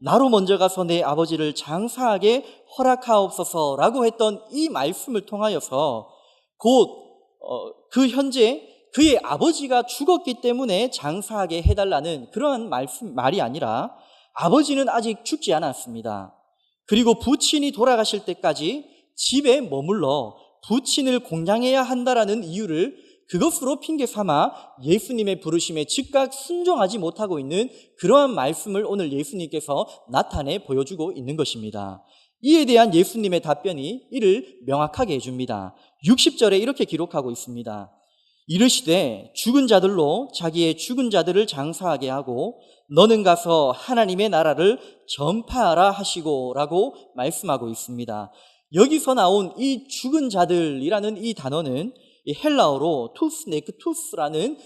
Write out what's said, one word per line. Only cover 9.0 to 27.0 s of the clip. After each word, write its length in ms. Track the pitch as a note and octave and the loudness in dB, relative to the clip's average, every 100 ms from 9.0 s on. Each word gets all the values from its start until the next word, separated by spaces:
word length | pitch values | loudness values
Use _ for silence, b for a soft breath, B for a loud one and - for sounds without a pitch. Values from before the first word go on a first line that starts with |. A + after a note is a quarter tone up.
| D#4 A#3+ | 4 4
아버지가 600 | B2 C#3+ C#4 D#4+ C#4 B3 | 0 0 0 0 0 0
죽었기 560 | A#3+ - D4+ F4+ C#4 B3 | 0 -2 2 2 0 -4
때문에 480 | A#3+ A#3+ C4 F3+ B3 | -2 -2 0 0 -2
장사하게 720 | - C#3+ F3+ G3 G#3+ F3+ E3+ | -4 -6 -6 -6 -6 -4 0
해달라는 680 | E3 G3+ G3 D#3 D#3+ D3+ A#2+ | 2 2 0 0 -2 -8 -8
그러한 380 | G#3+ C#4+ B3 A3+ | -4 -2 -2 -4
말씀, 460 | B2+ C3+ - A3 | -6 -6 -10 -10
말이 260 | B2 B2+ F#3 | -2 0 0
아니라 560 | A#2+ D3 B2 A2+ G#3+ - b b b | -2 -4 -4 -4 -4 -10 b b b
아버지는 540 | - E3 C4 D4 C4+ B3+ | -2 2 2 2 0 0
아직 360 | A3+ A3+ G#3 | -2 -2 -6
죽지 280 | - D#4 - | -8 -6 -2
않았습니다. 840 | D#3 D#3+ C3+ B2 A2+ A2+ G#2 F#2+ _ _ _ _ _ - | 0 -2 -6 -12 -10 -8 -8 -10 _ _ _ _ _ 0
그리고 320 | G#3 A#3 A3+ | 2 4 2
부친이 540 | A#3 D4 - D4+ C#4+ | 2 0 0 0 -2
돌아가실 520 | F#3+ B3+ A#3 G#3+ G#3 | 0 2 2 0 -4
때까지 600 | G3 F3 F3 C#3 D#3 C#4+ - b b - | -6 -4 -2 -2 -4 -6 -10 b b -6
집에 440 | - B3+ C#4+ C#4 | -2 2 4 2
머물러 760 | G#3 C3+ D3+ G#3+ C3+ D3 A2 - b b - | 0 -4 -2 0 0 0 -4 -12 b b -2
부친을 520 | A#3 - - C4 B3 | -2 0 -2 0 0
공양해야 640 | B3 E3 E3+ A3 B3+ C4 | -2 -4 0 0 2 0
한다라는 600 | B3 B3+ B3 A#3+ G3+ A3+ | 0 -2 0 2 2 -2
이유를 680 | E3 F3+ G#3 D#3 A#3 - _ _ - | -6 -8 -4 -2 -2 -4 _ _ -6
그것으로 500 | F3 D4+ - C4 C#4 | 0 0 0 -4 -4
핑계 240 | - D#4 | -4 -4
삼아 480 | A#3+ G#3 F#3+ D3 G#3+ B B - | -4 -4 0 2 0 B B -6
예수님의 560 | B2+ G#3 A3 A#3+ G3+ F#3 | 0 0 0 -4 -2 -4
부르심에 460 | D#3+ E3+ - D#3+ D3 | -2 -2 -2 -4 -4
즉각 480 | - C4 C#4 C4 | -4 -2 0 0
순종하지 640 | - - F4 F4 D#4 F#3+ | -6 -8 -2 0 2 0
못하고 400 | A3 | -2